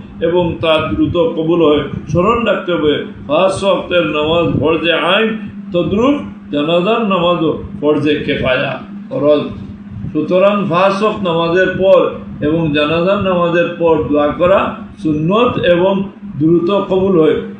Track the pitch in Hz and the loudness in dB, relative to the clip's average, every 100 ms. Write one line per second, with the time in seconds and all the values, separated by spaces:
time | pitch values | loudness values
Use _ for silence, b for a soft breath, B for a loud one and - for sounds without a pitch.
0 | B B 170 175 170 - 160 156 156 151 | B B -2 0 0 0 0 0 0 -2
1 | 151 175 165 160 160 170 151 147 - - | 0 2 0 0 0 2 4 2 0 -8
2 | - 165 196 233 214 185 - 170 147 131 | -4 0 2 2 0 -2 -2 0 0 0
3 | 101 - - 190 190 - 196 170 - 175 | -4 -10 -4 0 2 0 0 0 0 0
4 | 156 151 156 170 156 143 143 160 160 160 | 0 0 0 0 0 0 0 0 0 0
5 | 160 202 220 214 - - - 175 160 202 | 2 2 0 -2 -10 -14 -4 -2 0 2
6 | 262 285 - - - 143 151 175 185 233 | 2 0 -4 -14 -8 -4 0 0 2 0
7 | 214 185 175 170 160 - - - 147 151 | 0 2 2 2 0 -2 -6 -4 0 2
8 | 143 - 156 135 131 127 139 123 - - | 2 -2 -2 -2 0 0 -2 -6 -12 -16
9 | - 135 143 147 113 101 - - - - | -10 -2 2 2 0 -8 -12 -14 -14 -12
10 | - 151 151 180 196 208 190 170 196 196 | -6 -4 0 4 4 2 0 2 2 2
11 | 214 214 185 165 165 180 180 - 190 180 | -2 -2 -2 0 0 2 2 2 4 4
12 | - - - - 147 165 160 147 151 165 | 4 -2 -12 -6 -2 0 0 0 0 0
13 | 180 202 190 180 170 170 170 - 165 151 | 0 0 0 0 2 2 0 0 2 2
14 | 135 147 147 131 180 196 262 - - - | 2 0 0 2 2 2 0 -6 -14 -6
15 | 160 151 165 214 247 - 165 175 190 196 | -2 -2 0 2 0 0 2 2 2 0
16 | 196 - - 135 156 170 170 202 - 185 | -4 -10 -12 -2 2 2 2 0 0 0
17 | 190 170 156 - - - | 2 4 4 2 -4 -4